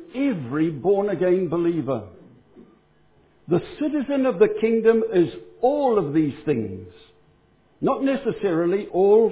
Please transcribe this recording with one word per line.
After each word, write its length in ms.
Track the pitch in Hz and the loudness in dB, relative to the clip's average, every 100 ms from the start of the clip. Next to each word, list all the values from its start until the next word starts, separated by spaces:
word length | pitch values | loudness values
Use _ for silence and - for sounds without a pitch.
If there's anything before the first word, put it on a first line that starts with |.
| - | -8
every 560 | 247 277 196 120 143 165 | -4 -2 -2 -4 -2 -2
born-again 800 | 147 175 196 202 170 180 180 180 | -2 0 0 0 0 0 0 0
believer. 560 | 170 170 170 127 123 98 - - - _ - - _ _ _ _ _ _ _ - | -2 -2 -2 -2 -4 -6 -18 -20 -20 _ -20 -20 _ _ _ _ _ _ _ -2
The 140 | 165 - - | -2 -2 -6
citizen 460 | 294 294 254 285 | -4 -2 -2 0
of 140 | 254 180 | 0 2
the 180 | 208 - | 2 2
kingdom 460 | 226 226 220 226 220 | 0 2 4 2 2
is 160 | 185 160 - - - | 2 2 -2 -18 -4
all 380 | 247 294 269 214 | 0 2 2 2
of 160 | 135 | 0
these 180 | 151 151 - - | 0 0 -2 -2
things, 420 | 131 104 95 90 - - _ _ _ _ _ _ _ | -2 -4 -10 -16 -20 -20 _ _ _ _ _ _ _
not 200 | 175 277 | -2 0
necessarily 840 | 269 269 233 - 196 165 170 196 - | 0 -2 -4 -4 -2 0 0 -2 -2
all 400 | 175 196 214 226 | 0 4 6 4